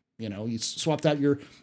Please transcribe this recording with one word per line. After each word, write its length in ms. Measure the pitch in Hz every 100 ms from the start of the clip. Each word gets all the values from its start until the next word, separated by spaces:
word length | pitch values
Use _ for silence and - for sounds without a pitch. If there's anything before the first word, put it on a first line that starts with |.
| _ -
You 100 | 110
know, 160 | 98 113
you 80 | 113
s-, 80 | -
swapped 400 | - 160 151 156
out 120 | 147
your, 200 | 143 143 - -